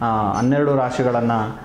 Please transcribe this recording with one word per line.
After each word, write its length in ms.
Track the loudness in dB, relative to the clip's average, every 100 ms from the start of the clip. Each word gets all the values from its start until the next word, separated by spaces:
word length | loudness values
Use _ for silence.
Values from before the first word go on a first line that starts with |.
ಆ, 300 | -2 0 0
ಹನ್ನೆರಡು 440 | 0 2 2 2 2
ರಾಶಿಗಳನ್ನು 800 | 0 0 0 2 0 0 -2 -8